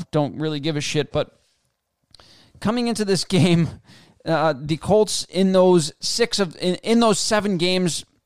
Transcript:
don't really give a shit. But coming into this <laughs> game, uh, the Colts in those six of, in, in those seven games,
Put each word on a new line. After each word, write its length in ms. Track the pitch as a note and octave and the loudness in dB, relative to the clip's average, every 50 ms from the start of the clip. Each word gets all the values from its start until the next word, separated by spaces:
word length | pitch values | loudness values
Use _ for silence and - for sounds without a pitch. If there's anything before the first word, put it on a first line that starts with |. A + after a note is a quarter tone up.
| E3+ - | -6 -4
don't 280 | - D3+ D3 A#2 F2 C#3 | -2 -2 -2 -2 -4 -6
really 220 | D#3 D#3 D3+ D3 | -6 -6 -6 -4
give 160 | C3+ E3 D#3 | -4 -4 -4
a 40 | D3 | -4
shit. 320 | C#3+ - - D3+ C3+ - | -4 -4 -2 -4 -4 -2
But 280 | - D3+ B2 - _ _ _ _ _ _ _ _ _ _ _ _ _ _ _ _ _ _ _ _ _ _ _ _ _ - | -4 -6 -6 -6 _ _ _ _ _ _ _ _ _ _ _ _ _ _ _ _ _ _ _ _ _ _ _ _ _ -6
coming 280 | - G3+ A#3 B3 A#3+ A#3 | -4 -2 -2 -2 -2 -2
into 160 | A#3 - G#3+ | -2 -2 -2
this 200 | G3 G3 D3+ - | -2 -2 -2 -2
<laughs> 120 | - F#3+ E3+ | 0 2 2
game, 300 | D3+ F3+ E3+ E3+ E3 - - - - _ - - _ _ _ _ - | 4 4 4 2 0 -2 -4 -12 -20 _ -20 -20 _ _ _ _ -6
uh, 300 | - E3 D3 D#3 D#3+ D3 A#2+ | -4 -2 0 0 0 -2 -2
the 160 | D3+ D3 D#3+ | -4 -6 -6
Colts 480 | C3+ - - G3 G#3+ G#3+ G3 - - - | -4 0 2 2 2 2 2 -2 -6 -8
in 280 | - - F3+ F#3+ F#3+ | -4 -2 0 2 4
those 400 | F#3 F#3 F3+ F#3 F3+ F3 D3 D#3 - _ | 4 4 6 6 6 4 2 0 -6 _
six 400 | - - - - A#3 A3 - G3+ | -8 -4 -2 -2 -2 -2 -2 -2
of, 160 | G3 E3 - | -4 -4 -4
in, 180 | - - F3+ F3+ | -6 -4 -4 -4
in 240 | - - G3+ A#3 A#3 | -2 -2 0 2 4
those 200 | A#3 A3 G3+ - | 4 4 2 2
seven 380 | - - A3+ G#3 F#3+ G#3 F#3+ D#3+ | 0 0 0 0 0 0 -2 0
games, 460 | F3 F#3 F#3 F#3 F#3 E3+ C#3+ - - _ _ _ _ | 0 0 0 0 0 -2 -2 -6 -10 _ _ _ _